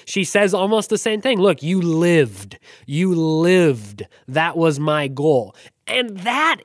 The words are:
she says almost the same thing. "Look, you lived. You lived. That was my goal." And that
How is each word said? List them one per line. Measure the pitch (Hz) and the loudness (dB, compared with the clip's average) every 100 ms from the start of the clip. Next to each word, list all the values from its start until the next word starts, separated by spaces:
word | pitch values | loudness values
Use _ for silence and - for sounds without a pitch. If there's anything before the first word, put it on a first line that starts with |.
| - | -8
she | 202 | -4
says | 170 202 202 185 | 0 2 2 0
almost | 196 220 202 | 0 0 0
the | 214 | -2
same | 226 214 | -2 -2
thing. | 262 220 | 0 2
"Look, | 196 160 | 2 2
you | 151 185 | 0 -2
lived. | 170 160 175 170 123 98 98 - - - 131 | 0 0 2 4 2 -2 -18 -20 -20 -20 -8
You | 147 185 | -2 0
lived. | 170 160 156 175 185 165 120 104 104 - _ - | 0 0 2 2 4 4 2 -6 -16 -18 _ -6
That | 139 165 156 | -2 -2 0
was | 165 143 | 0 0
my | 151 151 143 | 0 -2 -2
goal." | 135 156 135 101 - - _ - | -2 2 2 0 -12 -20 _ -6
And | 240 240 196 | -4 -4 -6
that | 202 254 320 302 | -6 -2 0 -2